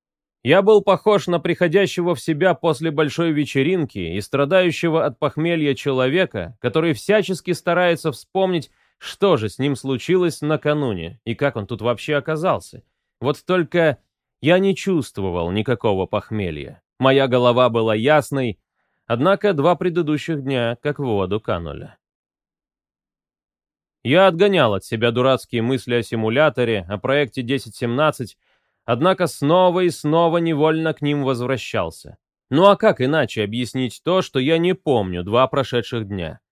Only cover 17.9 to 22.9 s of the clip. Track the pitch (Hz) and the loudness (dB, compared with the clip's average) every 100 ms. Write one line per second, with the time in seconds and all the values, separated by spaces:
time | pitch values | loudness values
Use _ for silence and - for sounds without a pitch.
17.9 | 110 120 151 135 139 127 98 _ _ _ | 0 4 2 2 -4 -4 -6 _ _ _
18.9 | _ _ 120 160 196 208 160 151 175 180 | _ _ 0 2 2 0 2 2 2 0
19.9 | 170 156 151 - 156 135 131 117 120 147 | -2 -2 -4 -4 -6 -4 -2 -2 -2 -6
20.9 | 143 135 104 92 104 - 92 82 71 - | -4 -2 -2 0 -2 -2 -4 -6 -10 -14
21.9 | _ _ _ _ _ _ _ _ _ _ | _ _ _ _ _ _ _ _ _ _